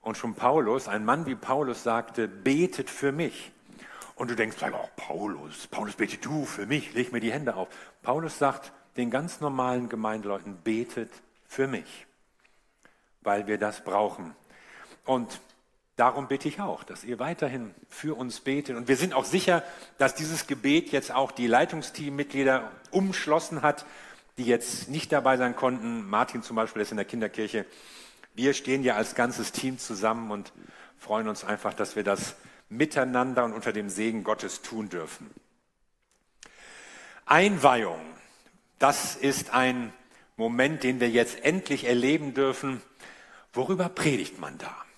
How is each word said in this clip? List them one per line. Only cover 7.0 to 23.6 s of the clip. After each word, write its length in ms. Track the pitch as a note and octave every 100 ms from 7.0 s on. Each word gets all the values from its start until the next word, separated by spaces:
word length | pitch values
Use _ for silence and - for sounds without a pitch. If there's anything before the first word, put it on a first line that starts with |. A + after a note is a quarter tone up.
| B2
mir 80 | A#2+
die 100 | A2+
Hände 260 | A2+ - -
auf.“ 120 | G#2+ - - _
Paulus 380 | - C#3 E3 -
sagt 340 | C#3+ C3 - - _ -
den 140 | A#2+
ganz 300 | B2+ E3 -
normalen 480 | D3+ C3 B2+ B2 A#2+
Gemeindeleuten, 680 | A#2 A2 A2 G2+ G2 G#2 F#2
„Betet 480 | G2 A2 A#2 - A2 - _ _ _
für 200 | - C3+
mich“, 380 | A2 D2+ - - _ _ _ _ _ _ _ _ _ _ _
weil 260 | - G2+ G2+
wir 100 | G#2
das 280 | G#2 G#2
brauchen. 500 | - G2 G#2 - E2+ - _ - - - - -
Und 360 | - C3 A2+ - - _ _ _ _
darum 320 | - B2 C3+ C3+
bitte 220 | C3+ D3
ich 120 | -
auch, 220 | G3 E2
dass 220 | - F#2
ihr 160 | - A#2
weiterhin 520 | B2+ E3+ C#3+ B2+ A2+ - -
für 300 | - D3+ D#3
uns 220 | B2+ -
betet. 360 | - C#3+ C#3+ A#2+
Und 120 | A#2+
wir 80 | C3
sind 180 | F3+
auch 100 | C3+
sicher, 380 | B2 F#3 F#3 E3+ - - - -
dass 200 | C3+ -
dieses 320 | D#3 D#3+ -
Gebet 420 | C3+ C3+ D3+ D#3+
jetzt 220 | C#3+ -
auch 180 | B2 C3+
die 160 | - A#2+
Leitungsteammitglieder 1300 | A#2+ E3 E3 - - D3 C#3 C#3+ C3+ C3+ C3 A2+ - -
umschlossen 720 | F#3 F#3+ F#3 - D#3 D#3 D#3